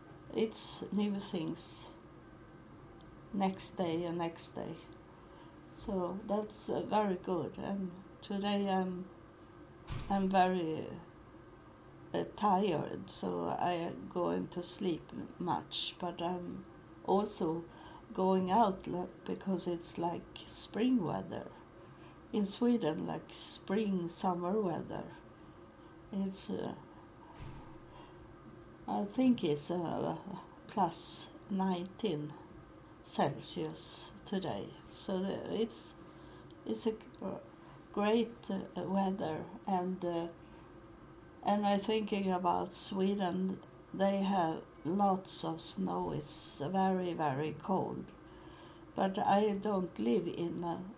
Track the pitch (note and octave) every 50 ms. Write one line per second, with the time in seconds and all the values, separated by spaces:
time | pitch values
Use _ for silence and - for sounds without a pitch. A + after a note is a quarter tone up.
0 | - - - - - - - - A3 A3 - - - - - - - - - G3+
1 | G#3 G#3 G3+ G3 G3 - - F3+ D#3+ D#3+ E3 - - - - - - - - -
2 | - - - - - - - - - - - - - - - - - - - -
3 | - - - - - - - G3 G3 F#3+ F#3+ - - - - - F#3+ E3 D#3+ E3
4 | F3 E3+ E3 F3 E3+ E3 - - - - - - - - - - - - - -
5 | - - - - - - - - - - - - - - - - - - G3+ F#3
6 | F3 F3 F3+ G3 G#3 G#3 G3+ G#3+ G#3+ - - - - - - - - - G3 G#3+
7 | - G3 F#3 F3+ - - F#3+ E3+ C#3 - - - - - G3 G3 F#3+ F3+ F3 -
8 | - - - - - - G3+ G3 G3 G3+ G#3 G3+ G3+ G3 F#3+ F#3+ F#3 F#3 F3+ F3+
9 | F#3 - - - - - - - - - - - - - - - - - - -
10 | - - G3+ G3 G3 F#3+ F#3+ F#3+ F3+ F#3 F#3 F#3 E3+ D#3+ D#3+ - - - - -
11 | - - - - - - - - - - - - - - - - - - - -
12 | - - - F3 F3 - - - G#3+ G#3+ F#3+ F#3 G#3 G3+ E3 C#3 C3 - - -
13 | - - - - - F2+ F2+ - - E2+ - - - F3 F3 E3+ E3 - - -
14 | - F#3+ - F3+ F3 E3+ E3+ F#3 F#3 D#3 - F3 F3 - - - G3+ F#3 E3+ -
15 | - - - - - - - - F3+ F3+ C#3+ E2 - - - - - - - -
16 | - F3 E3+ - F3 E3+ F3+ F3+ F3+ F3 F#3 - - - - - - - - -
17 | - - F#3 G3 G#3+ A3 - - F#3+ D#3+ D#3+ E3+ E3 - - - - - - -
18 | - - - - F#3+ F#3 F#3+ F#3+ F#3 F#3 F#3 A3+ A#3 G3+ F#3+ F#3+ - - F#3 F3
19 | F3+ - - - - - F3+ F3+ - G3 F#3+ F3 - F#3 F3 E3+ - - - -
20 | E3+ F3 E3+ - - - - - - - - - - - - G3+ A#3 B3+ C4 A#3+
21 | F3 D3 G2+ F#2+ F#2+ - A2+ - - - - - - - - - - - - -
22 | - - - - - - - G#3+ G#3 F#3+ - - A#3+ A#3+ A#3+ A3+ F3 D3+ D#3 F3+
23 | F3 E3+ D#3 D#3+ - - - - - - - - - - F#3+ G#3+ A3 G3+ F#3+ F3+
24 | E3+ E3 - - - F#3+ F3+ F3 F3 F3 G3 A3 G#3 F3+ D#3+ D3 - - - -
25 | - - - - - - - - - - - - - - - - - - - -
26 | - - - G3 G3 F#3+ G3 - - - F#3+ - - - - - - - - -
27 | - - - - - - - - - - - - - - - - - - - -
28 | - - - - - - - - - - - - - - - - - - G3+ G#3
29 | G#3 G3+ - - C4 B3+ A#3+ A#3+ - D#3+ D3 D3 - - C4+ - E3+ D#3 - -
30 | - E3 D#3+ D#3+ - - - - - - - - - - - G#3+ F#3 E3+ - -
31 | - - - - - - - - - - G3+ F#3+ F#3+ F#3+ F3+ F3 F3 F#3+ - -
32 | - G#3 D#3+ D3 D3 D3 - - - - - - - - - - - - - -
33 | - - - - F#3 C#3+ C#3+ - - - - F3+ D#3+ D#3 D#3+ - - - - -
34 | - - - - - - G#3+ F#3+ F#3 D3+ G#2+ G2+ F#2 - - - - - - -
35 | - - G3 F#3 F#3+ G3 - - - - - F#3+ A3+ A3+ - - - - - -
36 | - - - - - - - - - - - - - - A3 A3 - A3+ A3 -
37 | - - - - - F#3+ - - - - - - - - - - - - - G#3
38 | G#3 G#3 A3 A#3 A3+ A3 - - - - G3 F#3+ - - - F#3 F3 - F#3+ G3
39 | G3 F#3+ F#3+ G3 F3+ D#3 D#3 E3 F3 - - - - - F#3+ F3+ F3+ F#3 F#3 F#3
40 | - F3 E3+ E3+ E3+ E3+ - - - - - - - - - - - - - -
41 | - - - - - - - - - - G3+ G#3 G#3 G3+ G3+ G3+ G3+ - A3 A3
42 | G#3+ G3+ - G3 G3 F#3+ F#3 F3+ F#3+ F3 F3+ F3+ F3+ F#3 - - - - G3+ F#3+
43 | F#3 G3 G3+ G3 F#3+ F3 F3 F#3 F#3+ F#3+ F#3+ - - - - - - - - -
44 | F#3+ G3 G3 G3 G3 F#3+ G3+ F#3+ E3+ D#3+ D#3+ - - - - - - D3 F3 G3+
45 | G3+ G3 F#3+ F#3 - - - - - E3 E3 D#3+ - - - - F#3+ F3+ F3 F3+
46 | F3+ E3+ D3+ C#3+ D3 - - - - - - - C#3+ D3+ F#3 F#3+ F#3+ F#3+ F#3+ F#3
47 | F#3 F3 E3 - D#3+ D3 C3 C3+ D#3 D#3 D3 - - - F#3+ F3+ - - - -
48 | - - - - - - - - - - - - - - - - - - - -
49 | G3 F#3+ F#3+ G#3 - - G3 G3+ G#3+ G#3+ G3+ G3 - G#3+ G#3 F#3 F3+ - - -
50 | G#3 A#3 A#3+ G3+ E3 E3+ - - E3+ E3+ E3 E3+ F3 E3+ E3+ F#3 F#3 G3 -